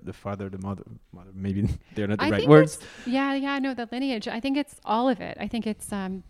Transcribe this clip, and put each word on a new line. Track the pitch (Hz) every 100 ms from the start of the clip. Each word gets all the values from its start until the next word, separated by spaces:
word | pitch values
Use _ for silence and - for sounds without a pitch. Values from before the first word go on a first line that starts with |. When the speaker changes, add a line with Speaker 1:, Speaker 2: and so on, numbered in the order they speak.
Speaker 1:
the | -
father, | - 101 101 98
the | 95
mother, | 95 95 - 113 -
mother? | - 185
Maybe | 95 98 98 101 -
<laughs> | - -
they're | 101
not | 104
the | 285
Speaker 2:
I |
Speaker 1:
right | 101
Speaker 2:
think | -
Speaker 1:
words. | 151 156 -
Speaker 2:
it's, | - - -
yeah, | 262 277 277
yeah, | 277 277
no, | 269
the | 247 233
lineage. | 240 277 233 220
I | 220
think | 262 277
it's | 277 -
all | - 214 254
of | 247
it. | 87 -
I | 202
think | 233 214
it's, | 214 -
um, | 208 190 190 -